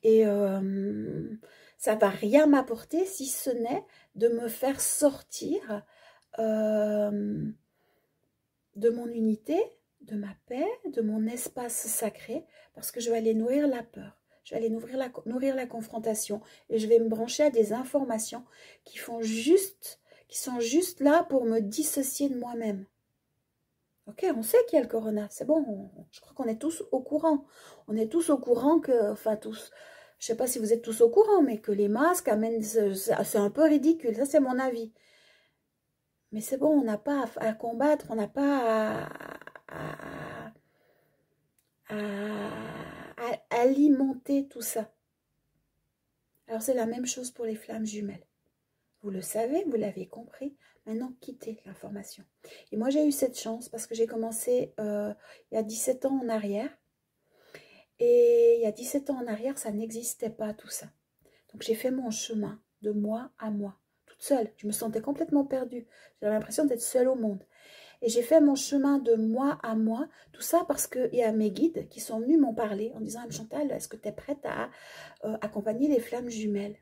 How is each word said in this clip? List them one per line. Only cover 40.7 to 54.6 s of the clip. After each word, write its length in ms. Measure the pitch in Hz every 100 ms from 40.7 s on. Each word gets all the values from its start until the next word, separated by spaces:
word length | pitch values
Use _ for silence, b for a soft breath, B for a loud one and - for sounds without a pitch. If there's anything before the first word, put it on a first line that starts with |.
| _ _ _ _ _ _ _ _ _ _ _ _
à, 80 | 214 208 202 208 214 208 214 220 - - - - -
à 440 | 233 - _ 233
alimenter 840 | 247 277 294 269 269 254 - 277 277
tout 160 | 247
ça. 300 | 226 226 214 _ _ _ _ _ _ _ _ _ _ _ _ _ _ _ _
Alors 160 | 220
c'est 120 | 220
la 120 | 254 226
même 200 | 240 247
chose 260 | - 247
pour 140 | - 233
les 100 | 214
flammes 280 | - 226
jumelles. 400 | 214 208 202 185 _ _ _ _ _ _ _ _
Vous 80 | 202
le 120 | 190
savez, 420 | 185 208 233 311
vous 120 | 381 226
l'avez 300 | 208 190 180
compris, 500 | - 233 - 277 - b b -
maintenant 260 | 220 254 254
quittez 420 | - 269 - 220 190
l'information. 560 | 190 - 202 196 - - _ B B B
Et 60 | 214
moi 140 | 240
j'ai 140 | 285
eu 60 | 302
cette 260 | 285 262 -
chance 320 | 226 226 -
parce 200 | 226 -
que 80 | 226
j'ai 100 | 226
commencé, 640 | 233 226 226 - 247